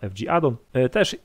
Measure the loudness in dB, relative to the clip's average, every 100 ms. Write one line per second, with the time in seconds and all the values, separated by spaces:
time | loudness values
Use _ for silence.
0 | -10 -8 0 2 2 -2 -4 0 0 2
1 | 0 -2